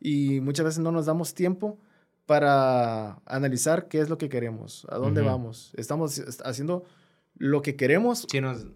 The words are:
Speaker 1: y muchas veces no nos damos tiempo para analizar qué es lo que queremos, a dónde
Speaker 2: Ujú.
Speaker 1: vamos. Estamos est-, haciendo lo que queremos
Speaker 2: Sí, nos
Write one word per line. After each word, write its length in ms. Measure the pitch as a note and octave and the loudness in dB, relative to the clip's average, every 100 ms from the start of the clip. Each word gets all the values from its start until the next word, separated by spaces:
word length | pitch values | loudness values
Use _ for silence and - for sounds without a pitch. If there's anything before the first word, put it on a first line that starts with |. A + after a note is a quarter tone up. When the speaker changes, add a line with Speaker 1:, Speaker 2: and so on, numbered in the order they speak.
Speaker 1:
y 400 | D3+ C#3+ C#3 C#3 | -2 0 2 2
muchas 260 | C3+ C#3+ D#3+ | 0 0 0
veces 140 | D#3+ | 0
no 120 | E3 | 0
nos 140 | E3 D3+ | 0 0
damos 260 | D#3+ D#3+ | 0 -2
tiempo 440 | - F3+ F#3 G#3 G#3 _ _ _ _ - | -2 -2 0 -4 -8 _ _ _ _ 2
para 960 | D3+ C#3+ C#3 C3 B2+ A#2 A2 G#2+ - - | 4 6 6 4 4 2 -2 -6 -10 -6
analizar 640 | C3+ C#3 B2 D#3 E3+ E3+ | -2 0 0 2 0 0
qué 120 | D#3 | 0
es 80 | D#3 | 0
lo 100 | D#3+ | -2
que 100 | D3 | -4
queremos, 580 | B2+ A#2 A2 G#2+ - - | -4 -6 -8 -12 -16 -8
a 60 | - | -2
dónde 240 | A2 G#2 | 0 2
Speaker 2:
Ujú. 100 | G#2+ | 2
Speaker 1:
vamos. 420 | C3 A#2 A2+ - - | 0 -4 -12 -14 -10
Estamos 420 | A2+ D3 D#3 C#3 | -6 -2 -4 -6
est-, 240 | - - | -10 -10
haciendo 400 | C3 B2 D3+ F3+ F3+ _ _ _ _ - | -8 -6 -4 -4 -6 _ _ _ _ -4
lo 260 | C#3 C#3+ | 2 2
que 120 | C#3+ | 0
queremos 520 | C#3 B2+ E3 A#3+ A#3+ - | 0 4 4 4 0 -2
Speaker 2:
Sí, 100 | C3+ | -2
nos 240 | C3+ A#2 - | -2 -6 -12